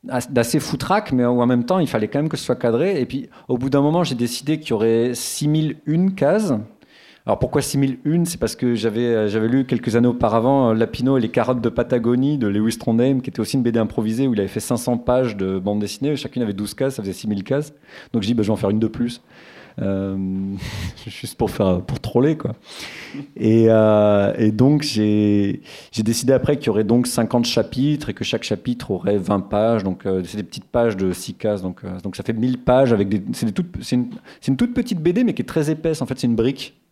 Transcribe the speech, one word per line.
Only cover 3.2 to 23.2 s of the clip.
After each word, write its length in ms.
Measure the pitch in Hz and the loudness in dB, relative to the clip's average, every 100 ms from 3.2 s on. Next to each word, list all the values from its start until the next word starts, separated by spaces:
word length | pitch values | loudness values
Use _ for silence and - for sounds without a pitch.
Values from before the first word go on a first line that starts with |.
| - - - | -10 -18 -4
au 100 | 127 | -4
bout 120 | 131 | 0
d'un 100 | 139 | 2
moment, 220 | 143 165 | 4 2
j'ai 100 | 160 | 0
décidé 440 | 123 117 - 139 156 | 0 -2 -4 -4 -4
qu'il 100 | 156 | -2
y 20 | |
aurait 360 | 113 113 113 120 | 0 2 2 2
six 340 | 127 - - 147 | -2 -8 -4 0
mille 280 | 156 156 - - | 2 0 -4 -2
une 280 | 160 190 | 0 0
cases. 380 | 190 139 196 208 117 107 - _ - - - - | 2 2 2 0 -2 -4 -18 _ -20 -20 -14 -4
Alors, 140 | 101 | -2
pourquoi 200 | - 151 | 0 0
six 160 | 135 139 | 0 0
mille 220 | 139 127 | 0 0
une ? 200 | 147 165 | 0 0
C'est 140 | 165 - | 0 -2
parce 160 | 113 | -4
que 220 | - 123 117 | -2 0 0
j'avais, 240 | 110 107 | 0 0
euh, 280 | 120 113 107 | 0 2 2
j'avais 200 | 107 110 | 0 2
lu 160 | 131 131 | 0 2
quelques 300 | 127 120 117 | -2 0 2
années 100 | 123 | 2
auparavant, 640 | 120 113 113 117 139 123 | 2 2 4 4 4 4
euh, 40 | |
Lapino 440 | 110 113 - 123 135 | 2 0 0 2 2
et 20 | |
les 80 | 113 | 2
carottes 300 | - 113 127 | 0 0 0
de 80 | 117 | 0
Patagonie 680 | - - 123 113 123 135 147 | 0 0 0 2 2 2 0
de 80 | 110 | 0
Lewis 320 | 101 110 110 | 0 0 -2
Trondheim, 420 | - 113 127 135 | 0 2 2 2
qui 100 | 120 | -2
était 100 | - | -4
aussi 160 | 107 139 | -2 0
une 80 | |
B 40 | 117 | 0
D 100 | 117 | 0
improvisée 480 | 110 - 110 110 135 | 0 -2 -2 0 0
où 60 | |
il 40 | 110 | 0
avait 100 | 95 | -2
fait 120 | - | -4
cinq 160 | - 120 | -4 -4
cents 200 | 123 120 | -2 -4
pages 400 | 120 123 127 104 | 0 0 0 -2
de 220 | 95 95 | -2 -2
bande 220 | 95 104 | -2 -2
dessinée. 340 | 101 - 139 | -4 -4 -4
Chacune 280 | 143 131 - | -4 -6 -4
avait 100 | 113 | -4
douze 220 | 98 104 | -4 -8
cases, 200 | - 135 | -4 -4
ça 80 | 131 | -4
faisait 100 | 98 | -8
six 140 | 92 110 | -6 -4
mille 160 | 101 | -4
cases. 320 | 98 135 151 - - - - | -2 -4 -4 -12 -20 -20 -6
Donc, 100 | 117 | -4
je 60 | 98 | 0
dis, 60 | |
bah, « 80 | 120 | 0
Je 20 | 104 | 0
vais 40 | |
en 40 | 107 | 0
faire 140 | 101 | 0
une 80 | 107 | 0
de 80 | 110 | -2
plus. » 360 | - 240 - _ - - - - - | -2 -6 -6 _ -20 -20 -20 -18 -6
Euh, 340 | 98 98 98 95 95 95 98 98 - | -4 -2 -4 -4 -4 -4 -6 -8 -10
<laughs> 400 | 101 87 - - | -8 -10 -10 -16
juste 300 | - - - | -12 -14 -4
pour 140 | 110 | -4
faire, 320 | - 98 90 | 0 2 2
pour 180 | - - | -2 -8
troller, 380 | 110 120 139 156 | 0 2 2 0
quoi. 140 | - 113 - - - - - 143 | -4 -8 -16 -16 -16 -16 -14 -14